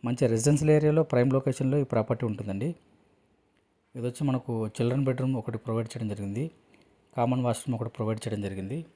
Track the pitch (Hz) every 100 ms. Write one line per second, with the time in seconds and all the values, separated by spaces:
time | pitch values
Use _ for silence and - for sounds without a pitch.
0 | 120 123 127 113 131 147 151 151 151 156
1 | 151 127 123 131 139 127 131 143 135 117
2 | 107 117 117 104 101 98 135 170 _ _
3 | _ _ _ _ _ _ _ _ _ 127
4 | 120 123 147 127 - 117 110 - 120 127
5 | 135 131 131 131 113 113 - 113 113 120
6 | 110 101 101 101 160 - _ _ _ _
7 | _ - 120 127 123 110 - 113 113 -
8 | 107 110 - 107 101 95 98 143 165